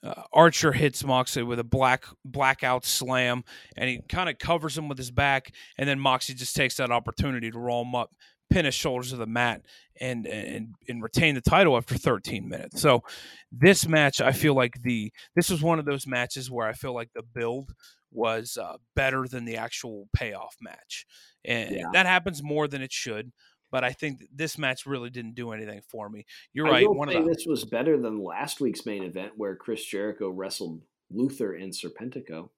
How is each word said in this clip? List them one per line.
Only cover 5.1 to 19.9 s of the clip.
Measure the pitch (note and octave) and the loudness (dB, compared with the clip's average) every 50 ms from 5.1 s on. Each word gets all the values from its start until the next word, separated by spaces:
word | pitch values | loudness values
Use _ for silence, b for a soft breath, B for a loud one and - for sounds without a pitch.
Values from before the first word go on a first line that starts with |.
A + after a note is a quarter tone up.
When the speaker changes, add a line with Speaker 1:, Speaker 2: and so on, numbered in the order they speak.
Speaker 1:
back, | B2 B2+ C#3 C#3+ C#3 C3+ - - B B B B B | -2 2 2 4 4 2 0 -4 B B B B B
and | - C#3 | -4 0
then | C#3 C#3+ C3+ | 0 0 2
Moxley | C#3 C3+ C3 B2+ - - C3+ | 4 4 4 4 0 -4 -8
just | B2 B2+ - - | -8 -8 -6 0
takes | - C#3+ B2+ - | 0 0 0 2
that | - C#3 A#2+ | 0 0 2
opportunity | A#2+ A#2+ A2+ - - - - C#3+ C3 B2 A2+ A2+ | 2 0 0 -2 -4 -2 -2 -2 -2 -2 -4 -6
to | A2+ A#2 | -8 -6
roll | A#2+ B2 A#2+ A#2+ A#2+ | -4 -2 -2 -2 -2
him | B2 B2 | -2 -2
up, | B2 A2+ - _ b b b b b _ _ | -4 -4 -4 _ b b b b b _ _
pin | - F#3+ E3 | 4 4 4
his | C#3+ B2 | 2 0
shoulders | - - D#3+ B2+ B2 B2 B2 | 0 -2 -2 -2 -2 -4 -6
to | C3 | -6
the | B2 A2+ | -6 -6
mat, | A2 A2+ A#2+ A#2+ A#2+ A2+ - _ b b b b b b - | -2 0 2 2 2 0 -4 _ b b b b b b -8
and, | - C3 B2+ A#2 A2 | -6 -6 -6 -6 -6
and, | - - G#2+ - - - G#2+ A2 A2+ A2 _ _ - | -6 -6 -8 -6 -6 -8 -8 -10 -10 -14 _ _ -10
and | A#3+ A#3 G#3 | -8 -8 -8
retain | A3+ - - F3 D#3+ C#3+ | -4 0 2 4 4 2
the | C3 - | 2 2
title | - - F3 G3+ E3 C3+ | 4 6 8 8 8 6
after | A#2 A#2 - B2+ B2+ | 4 2 0 -4 -2
thirteen | - D3+ B2 G2 - - - G#2 F2+ F#2 | 2 0 0 0 -2 -6 -6 -6 -6 -6
minutes. | - - - - - - | -8 -8 -10 -10 -8 2
So | - D3+ B2+ A#2+ - B B B B B B B B B - | 4 6 6 6 4 B B B B B B B B B -2
this | A#2+ C3 F3+ G3 - - | 6 8 8 8 8 4
match, | E3 D#3+ D#3 D3 C#3+ - - A#2 | 2 4 4 4 4 4 4 2
I | B2+ C3+ | 2 2
feel | - - D3+ C#3+ | 4 4 4 4
like | C3 B2+ A#2+ A#2+ B2 | 4 2 2 0 -4
the, | A#2+ B2 B2 A2+ G#2+ G#2 B B B B B | -2 -2 0 0 -2 -6 B B B B B
this | E3+ E3+ - | 0 2 2
was | F#3+ D#3 D3 | 0 0 2
one | E3+ E3+ D#3+ | 2 2 2
of | D3 | 0
those | D3 C#3+ C3+ - | -2 -4 -4 -4
matches | C3 C3 B2 B2 A#2+ - C3+ C3 B2+ | -4 -2 -2 -2 -2 -4 -8 -10 -8
where | B2+ A#2+ A2+ | -6 -4 -4
I | A2 A2+ | -4 -4
feel | - - C3+ B2 | -6 -8 -8 -6
like | A#2+ A#2 A2+ _ | -6 -8 -10 _
the | A#2+ A2+ | -14 -14
build | A#2 A#2 B2 A#2 A#2 A#2+ C3+ C#3 - - b b b b b b b | -12 _ -4 -2 -2 -2 -4 -6 -12 -16 b b b b b b b
was, | _ A2+ A#2 A2+ A2+ A2+ A2+ B2 - | _ -2 0 0 0 -2 -4 -8 -8
uh, | A#2+ G#2 E2+ D#2+ - _ _ _ | -10 -10 -10 -12 -16 _ _ _
better | - C3+ C3 C3 C3+ B2+ B2 | 0 0 0 0 0 -4 -4
than | B2+ B2+ A#2 | -6 -10 -8
the | A#2 A2+ A2 | -8 -8 -6
actual | A2 A#2 - - - B2 | -8 -8 -8 -10 -10 -10